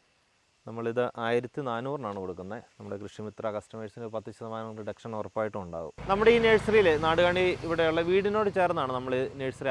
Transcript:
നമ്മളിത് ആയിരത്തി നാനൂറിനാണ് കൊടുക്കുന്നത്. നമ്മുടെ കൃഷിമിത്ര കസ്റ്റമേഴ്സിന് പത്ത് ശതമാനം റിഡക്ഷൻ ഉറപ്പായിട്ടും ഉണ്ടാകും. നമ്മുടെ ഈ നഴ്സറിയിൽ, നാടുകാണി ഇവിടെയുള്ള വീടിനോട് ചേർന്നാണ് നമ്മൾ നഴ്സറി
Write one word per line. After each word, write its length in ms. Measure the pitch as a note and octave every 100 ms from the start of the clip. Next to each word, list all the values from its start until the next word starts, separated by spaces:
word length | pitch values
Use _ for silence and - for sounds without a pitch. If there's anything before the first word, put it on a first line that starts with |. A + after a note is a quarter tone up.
| _ _ _ _ _ _ -
നമ്മളിത് 360 | A2+ A#2 A#2+ B2 - A#2
ആയിരത്തി 360 | A#2+ B2 - C3+
നാനൂറിനാണ് 500 | A#2 C3 C#3+ A2+ G2+
കൊടുക്കുന്നത്. 400 | F#2 F2 F#2 A2 - -
നമ്മുടെ 200 | G#2 G2+
കൃഷിമിത്ര 480 | G#2 - G#2+ - A2 G#2
കസ്റ്റമേഴ്സിന് 520 | - A2+ A2 - A2+ A2
പത്ത് 160 | G#2+ G#2
ശതമാനം 360 | A2+ A2+ A2+ A2
റിഡക്ഷൻ 340 | G#2 G2+ A#2 A2
ഉറപ്പായിട്ടും 420 | G2+ - G#2+ G2+ F2+
ഉണ്ടാകും. 280 | E2 D#2+ - -
നമ്മുടെ 200 | G3 A3 A#3
ഈ 20 | A3+
നഴ്സറിയിൽ, 440 | G#3+ - G#3+ F#3 D3+ D#3+
നാടുകാണി 400 | E3 F3 F3+ F#3 C#3+ D#3
ഇവിടെയുള്ള 340 | E3 E3 D#3+ E3+
വീടിനോട് 400 | F#3+ G3 G#3 G3+ F#3+
ചേർന്നാണ് 340 | F3 E3+ C3 B2+
നമ്മൾ 160 | B2+ B2+ C3 C#3
നഴ്സറി 280 | C3 B2 C3+